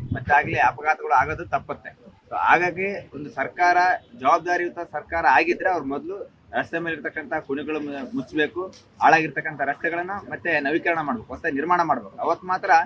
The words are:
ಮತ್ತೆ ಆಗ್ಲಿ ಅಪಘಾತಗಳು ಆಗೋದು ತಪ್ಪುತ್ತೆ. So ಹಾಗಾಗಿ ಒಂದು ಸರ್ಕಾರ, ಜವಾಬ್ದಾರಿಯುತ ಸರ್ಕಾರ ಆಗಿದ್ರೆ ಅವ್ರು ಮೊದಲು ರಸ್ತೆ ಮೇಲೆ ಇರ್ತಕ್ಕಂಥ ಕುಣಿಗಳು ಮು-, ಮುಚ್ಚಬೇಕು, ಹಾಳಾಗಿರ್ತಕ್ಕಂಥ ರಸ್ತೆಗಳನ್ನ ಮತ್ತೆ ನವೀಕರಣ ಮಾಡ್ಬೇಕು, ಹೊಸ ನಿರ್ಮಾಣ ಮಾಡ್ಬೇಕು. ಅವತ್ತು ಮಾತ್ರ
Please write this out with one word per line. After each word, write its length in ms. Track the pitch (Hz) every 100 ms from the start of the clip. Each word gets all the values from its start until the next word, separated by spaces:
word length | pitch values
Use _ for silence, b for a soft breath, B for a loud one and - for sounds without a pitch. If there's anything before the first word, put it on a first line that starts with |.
| -
ಮತ್ತೆ 200 | 143 135
ಆಗ್ಲಿ 240 | 147 151 160
ಅಪಘಾತಗಳು 540 | 127 139 151 151 151
ಆಗೋದು 320 | 135 143 156
ತಪ್ಪುತ್ತೆ. 460 | 175 139 - 143 - - - - -
So 80 | 82
ಹಾಗಾಗಿ 800 | 98 156 175 165 196 190 - 139
ಒಂದು 140 | 143
ಸರ್ಕಾರ, 460 | 135 135 - 175 180 180 - - 120
ಜವಾಬ್ದಾರಿಯುತ 580 | 135 165 170 175 175 175 170
ಸರ್ಕಾರ 320 | 151 - 170 156
ಆಗಿದ್ರೆ 440 | 135 165 - 185
ಅವ್ರು 160 | 175 135
ಮೊದಲು 540 | 143 160 196 - _ _
ರಸ್ತೆ 260 | 117 139 170
ಮೇಲೆ 180 | 170 156
ಇರ್ತಕ್ಕಂಥ 360 | 151 156 139 156 151
ಕುಣಿಗಳು 340 | 139 147 156
ಮು-, 360 | 147 139 123 123
ಮುಚ್ಚಬೇಕು, 580 | 120 151 151 175 190 - - -
ಹಾಳಾಗಿರ್ತಕ್ಕಂಥ 580 | 123 160 156 156 156 143
ರಸ್ತೆಗಳನ್ನ 500 | 139 143 165 170 180 202 -
ಮತ್ತೆ 300 | 151 170 151
ನವೀಕರಣ 400 | 139 160 180 165
ಮಾಡ್ಬೇಕು, 340 | 147 120 -
ಹೊಸ 100 | 131 165
ನಿರ್ಮಾಣ 300 | 139 160 175
ಮಾಡ್ಬೇಕು. 340 | 160 131 101 -
ಅವತ್ತು 300 | 135 165 185
ಮಾತ್ರ 240 | 185 196 170